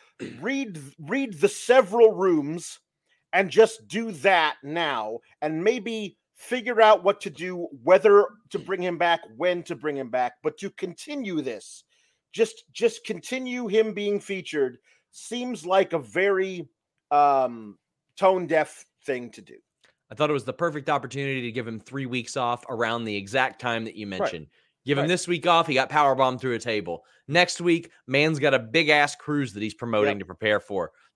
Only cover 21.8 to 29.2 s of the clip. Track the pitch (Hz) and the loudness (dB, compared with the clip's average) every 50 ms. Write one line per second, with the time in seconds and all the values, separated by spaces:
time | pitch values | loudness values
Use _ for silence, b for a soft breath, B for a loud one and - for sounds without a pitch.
21.8 | - - 131 139 135 120 123 123 113 - - 135 123 120 120 120 - - 123 110 | -14 -12 -10 -10 -8 -6 -6 -8 -8 -6 -6 -4 -2 -2 -4 -4 -6 -8 -4 -2
22.8 | 120 113 117 117 117 110 104 101 98 95 110 131 131 131 - - 127 120 117 113 | -2 -2 -2 -4 -4 -6 -6 -8 -6 -4 -2 0 0 0 -2 -6 -6 -4 -4 -4
23.8 | 113 107 - 104 104 101 95 90 - 80 90 80 76 - _ _ _ _ _ _ | -6 -8 -10 -12 -10 -8 -6 -4 -4 -4 -6 -8 -12 -16 _ _ _ _ _ _
24.8 | _ 131 143 143 143 165 180 175 - 175 175 160 123 180 170 170 165 160 135 131 | _ -4 -2 -2 0 0 -2 -2 -2 -4 -4 -2 2 4 4 4 4 2 2 0
25.8 | 131 - 143 151 147 139 131 131 131 127 127 117 131 127 117 110 - 120 110 104 | 0 2 2 4 4 4 4 2 2 0 0 -2 -4 -4 -4 -4 -4 -4 -4 -4
26.8 | 85 87 85 - b b b b b - 147 175 180 180 - - 175 175 165 170 | -4 -6 -8 -10 b b b b b -2 0 2 2 2 -2 -2 0 0 0 0
27.8 | 170 b b b b 127 135 143 151 160 160 135 147 147 135 123 117 110 131 165 | -2 b b b b -2 0 2 2 2 0 0 2 2 2 2 0 0 0 0
28.8 | 160 147 151 147 143 143 - - | 2 4 4 4 4 2 0 -6